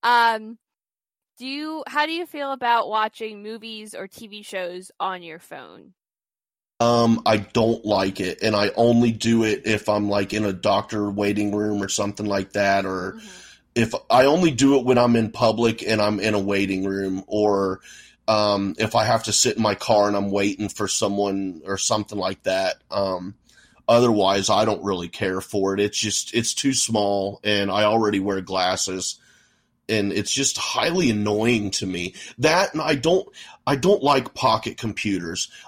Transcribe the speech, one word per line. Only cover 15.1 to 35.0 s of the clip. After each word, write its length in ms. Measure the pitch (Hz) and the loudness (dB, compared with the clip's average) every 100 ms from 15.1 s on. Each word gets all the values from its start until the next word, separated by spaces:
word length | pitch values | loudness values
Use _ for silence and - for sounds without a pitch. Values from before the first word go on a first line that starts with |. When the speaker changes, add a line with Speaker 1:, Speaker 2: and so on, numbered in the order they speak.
| 117 | 4
Speaker 2:
in 140 | 110 | 2
public 500 | - 113 110 117 113 | 0 0 4 2 0
and 180 | 98 107 | -2 0
I'm 180 | 104 104 | 0 0
in 140 | 107 | 0
a 60 | 104 | 0
waiting 440 | 98 101 98 95 | 0 0 0 -2
room, 400 | 98 98 95 95 - | -2 -2 -4 -6 -4
or, 520 | 107 104 101 95 92 - - - _ - | 0 2 2 0 -4 -12 -20 -20 _ 0
um, 460 | 107 104 101 98 - | 2 2 2 -2 -2
if 180 | 110 113 | 0 0
I 80 | |
have 200 | 110 117 | 2 0
to 80 | - | 0
sit 240 | - 123 110 | 0 0 2
in 60 | |
my 120 | 107 98 | 0 0
car 320 | - 110 104 | 2 4 4
and 80 | 101 | 2
I'm 140 | 101 | 0
waiting 360 | 98 101 95 104 | 0 0 -2 -6
for 200 | - 101 | -4 -4
someone 760 | - 104 101 101 98 98 82 92 | -2 -2 0 -2 -2 -6 -10 -8
or 120 | 98 | -4
something 400 | - 107 101 104 | -2 -2 -4 -6
like 240 | 95 95 | -6 -4
that. 320 | - 95 95 - _ | -2 0 -2 -4 _
Um, 440 | 101 98 92 90 107 _ _ _ _ - | -4 -2 -4 -8 -16 _ _ _ _ 2
otherwise, 640 | 120 120 107 95 101 95 | 4 6 4 2 2 0
I 140 | 98 | 0
don't 200 | 113 104 | 0 -2
really 240 | 98 92 87 | -2 -4 -6
care 320 | - 101 92 | -6 -4 -4
for 320 | - 104 95 | -4 -2 -2
it. 60 | 98 | 0
It's 180 | 104 - | 0 -2
just, 360 | 107 - - | -4 -4 -4
it's 200 | 113 117 | -4 -4
too 200 | - 139 | -2 -2
small, 680 | 135 - 110 208 202 196 98 | -2 0 0 0 0 -4 -6
and 260 | 104 104 98 | -2 0 0
I 140 | 98 | 2
already 360 | 107 113 107 101 | 2 2 2 0
wear 200 | 98 98 | -2 -4
glasses, 800 | 92 95 90 92 - 92 92 - _ _ _ _ _ _ - | -4 -2 0 -2 -4 -6 -8 -10 _ _ _ _ _ _ -4
and 240 | 107 101 | -2 0
it's 180 | 90 107 | -2 -2
just 240 | - 135 - | -2 -2 -2
highly 540 | - 123 170 175 156 | -4 0 0 2 0
annoying 600 | 107 104 104 113 117 101 | 0 0 0 2 0 0
to 140 | - 95 | -4 -6
me. 280 | 90 90 - - - | -6 -8 -10 -20 -2
That, 340 | 139 170 196 | 2 2 0
and 80 | 156 | -2
I 120 | 156 | -2
don't, 340 | 147 143 185 - - - - - | 0 2 0 -2 -18 -20 -8 -2
I 100 | 143 | 0
don't 260 | 165 202 | 2 2
like 300 | 139 139 120 | 4 2 0
pocket 440 | - 117 110 110 - | -2 0 0 -2 -6
computers. 720 | 117 98 | -8 -4